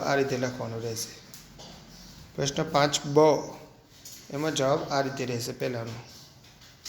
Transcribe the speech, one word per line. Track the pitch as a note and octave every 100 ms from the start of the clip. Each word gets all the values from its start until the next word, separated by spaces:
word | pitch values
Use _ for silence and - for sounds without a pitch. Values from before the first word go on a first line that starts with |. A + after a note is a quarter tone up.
| D3
આ | C#3
રીતે | C3+ B2
લખવાનો | B2+ B2 A#2 A2+ A#2
રહેશે. | A2 - - - - - - - - - - - - - -
પ્રશ્ન | C#3 C#3 D#3+
પાંચ | C#3+ D3 D3 D3+ C#3+
બ, | D#3 C#3+ - - - - - - - - -
એમાં | C#3 D#3 D3+
જવાબ | C3+ D#3 -
આ | C#3
રીતે | C3+ - D#3
રહેશે | A#2+ B2+ B2+
પહેલાનો, | C3+ A#2+ A#2 A#2 - - - - - - - -